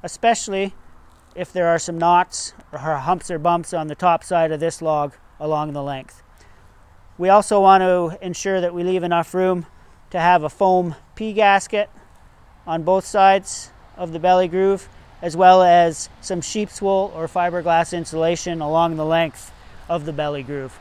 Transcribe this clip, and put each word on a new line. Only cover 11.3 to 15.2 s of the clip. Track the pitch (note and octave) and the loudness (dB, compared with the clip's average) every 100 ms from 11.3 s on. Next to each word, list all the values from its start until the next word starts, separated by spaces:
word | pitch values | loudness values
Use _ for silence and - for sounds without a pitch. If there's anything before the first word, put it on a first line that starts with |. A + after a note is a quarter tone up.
gasket | G#3 G#3 G3 - G#3 G#3 - - - - _ - - - | 2 4 4 0 -4 -4 -10 -20 -20 -20 _ -20 -20 -8
on | E3 | -4
both | D#3+ F#3+ | 0 0
sides | - G#3 G3 G3 F#3+ - - - - - | 0 4 4 4 -2 -16 -16 -20 -20 -12
of | F3 | -10
the | D#3+ | -2
belly | F3+ F3+ F3+ | 2 2 2
groove, | F3+ F#3+ G3 - - - - | 0 0 -2 -8 -20 -20 -10